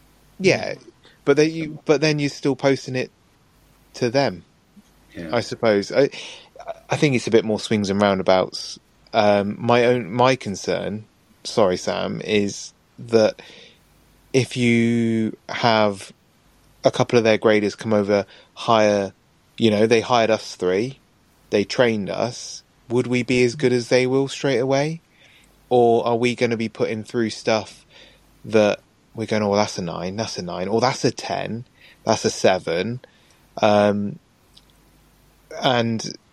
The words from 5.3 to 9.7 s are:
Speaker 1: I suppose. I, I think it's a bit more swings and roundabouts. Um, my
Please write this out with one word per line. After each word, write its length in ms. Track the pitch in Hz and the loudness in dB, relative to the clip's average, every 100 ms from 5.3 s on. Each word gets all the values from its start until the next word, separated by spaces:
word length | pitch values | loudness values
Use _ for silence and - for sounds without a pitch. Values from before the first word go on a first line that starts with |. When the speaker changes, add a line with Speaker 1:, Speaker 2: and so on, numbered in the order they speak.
Speaker 1:
I 60 | 120 | -4
suppose. 500 | - 120 117 101 98 | -2 -2 2 2 2
I, 200 | 117 143 - - - - - - - - | 0 0 -2 -16 -20 -20 -20 -16 -16 -6
I 60 | - | 0
think 200 | 156 123 | 2 0
it's 100 | - | 4
a 40 | |
bit 160 | 110 101 | 2 2
more 120 | 104 | -4
swings 300 | - 110 98 | -2 -2 0
and 140 | 98 | 2
roundabouts. 760 | 104 95 92 92 92 - - - _ _ _ 113 | 2 2 2 2 2 -6 -14 -16 _ _ _ 2
Um, 380 | 104 101 101 - | 4 4 0 -4
my 240 | 120 | 0